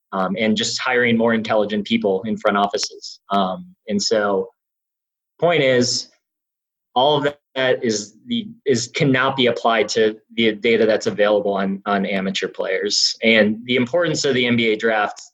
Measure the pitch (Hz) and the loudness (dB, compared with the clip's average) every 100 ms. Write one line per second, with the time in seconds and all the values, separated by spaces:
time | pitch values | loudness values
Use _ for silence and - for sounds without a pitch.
0 | _ 95 92 107 110 - - - 127 123 | _ -4 -2 0 0 0 -2 -4 -2 0
1 | 120 113 117 113 110 110 101 107 101 110 | 2 2 2 0 0 0 0 -2 -2 0
2 | 104 95 107 104 107 101 101 101 - - | 0 0 -2 -2 0 2 0 -2 -6 -10
3 | - - - 101 92 92 90 - - 101 | -18 -20 -4 -2 -2 -4 -12 -16 -6 -4
4 | 98 110 104 98 95 - _ _ _ _ | 0 0 0 -2 -4 -10 _ _ _ _
5 | _ _ _ _ 165 160 135 123 123 - | _ _ _ _ 0 2 2 2 0 -4
6 | - _ _ _ _ _ _ _ _ 127 | -8 _ _ _ _ _ _ _ _ 0
7 | 139 147 143 143 _ 131 127 - 123 104 | 2 2 0 -4 _ -2 0 0 -2 -4
8 | 104 - 120 117 101 - - 117 - - | -6 -16 -8 -6 -6 -6 -2 -2 -2 -2
9 | 147 131 135 135 117 - 120 113 107 117 | 0 2 0 2 0 2 2 2 2 2
10 | 110 110 _ 113 113 104 117 113 110 104 | 0 0 _ 0 0 0 2 2 4 2
11 | 117 101 104 104 101 98 98 98 107 101 | 0 0 2 2 2 -2 -2 -4 -2 -2
12 | 95 98 95 95 92 - 95 95 101 - | 0 -2 -4 -4 -4 -4 -4 -2 -2 0
13 | - - 113 110 107 110 123 127 147 175 | 0 0 2 4 4 0 -2 -2 0 0
14 | 165 151 107 123 123 117 113 107 113 110 | 0 0 0 0 0 2 0 0 0 0
15 | 101 - - | -2 -6 -18